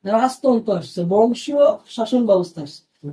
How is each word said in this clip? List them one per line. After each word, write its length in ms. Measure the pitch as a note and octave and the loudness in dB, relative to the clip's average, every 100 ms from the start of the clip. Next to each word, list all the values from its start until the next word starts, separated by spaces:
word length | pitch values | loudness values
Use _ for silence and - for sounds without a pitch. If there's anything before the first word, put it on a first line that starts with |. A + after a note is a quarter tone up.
রাজতন্ত্র 720 | F#3+ A3+ B3+ - C4+ A3+ A3 F3+ | 0 0 0 0 0 0 0 -4
আসছে, 260 | - - | -6 -6
বংশীয় 720 | F3 G3+ A#3 A#3 - C#4+ C#4+ - _ | 0 2 2 0 -4 2 2 2 _
শাসন 380 | - A3 B3 A3+ | -8 -2 0 2
ব্যবস্থা 360 | F#3+ F3 E3 | 2 0 -10
আসছে। 480 | C#3+ - _ _ C#3+ | -14 -16 _ _ -10